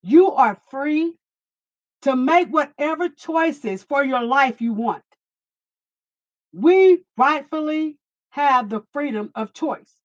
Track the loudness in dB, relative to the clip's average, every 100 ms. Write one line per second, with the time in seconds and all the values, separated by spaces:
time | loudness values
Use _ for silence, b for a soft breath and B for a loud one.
0 | 4 4 4 2 0 0 _ -8 -2 -2
1 | -2 -8 _ _ _ _ _ _ _ _
2 | -4 -2 2 2 2 -2 -4 -6 -6 -4
3 | -6 _ -4 -2 -2 -4 -8 -10 _ -2
4 | 0 -2 0 0 0 -2 -6 -4 -4 -6
5 | _ _ _ _ _ _ _ _ _ _
6 | _ _ _ _ _ 0 2 6 6 4
7 | _ 0 0 0 -6 -6 -4 -4 -6 -10
8 | _ _ _ -2 0 0 -2 -8 -8 -8
9 | -6 -6 -8 -10 -10 -6 -8 -8 _ _